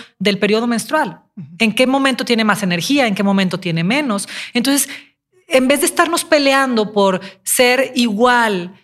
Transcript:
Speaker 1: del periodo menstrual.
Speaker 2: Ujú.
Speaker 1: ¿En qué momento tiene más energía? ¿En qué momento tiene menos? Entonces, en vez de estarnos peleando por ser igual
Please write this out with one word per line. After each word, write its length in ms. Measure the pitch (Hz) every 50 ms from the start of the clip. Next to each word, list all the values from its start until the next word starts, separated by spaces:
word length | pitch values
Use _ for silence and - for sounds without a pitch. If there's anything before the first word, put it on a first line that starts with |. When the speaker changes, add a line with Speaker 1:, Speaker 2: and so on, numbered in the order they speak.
| - - _ _
Speaker 1:
del 200 | 190 208 202 196
periodo 280 | 208 202 214 220 240
menstrual. 540 | 240 240 214 - - 294 311 285 196 160 - _ _ _
Speaker 2:
Ujú. 140 | 214 151 135 175 -
Speaker 1:
¿En 140 | 226 220 202
qué 120 | - 254
momento 400 | 247 262 277 269 269 254 - -
tiene 180 | - 240 220 220
más 180 | 214 202 202
energía? 440 | 202 180 175 170 165 - 277 285 254
¿En 80 | 220 196
qué 80 | 185
momento 360 | 202 196 196 196 190 180 185 180
tiene 240 | - 175 165 165
menos? 460 | 170 185 247 294 302 254 202 196 - - - - - -
Entonces, 380 | - 247 226 277 277 277 - - - - - _ _ _ _ _ _ _ _ -
en 200 | 330 262 254 262
vez 120 | 285 294
de 60 | 349
estarnos 380 | 339 - - 339 311 339 - -
peleando 680 | - 330 294 277 269 269 269 269 262 240 220 208 196
por 280 | 214 202 196 190 185 180 185 - - _
ser 500 | _ - - - 247 247 247 262 262 254 254
igual 800 | 254 240 233 202 202 247 247 247 240 233 220 202 180 175 180 - -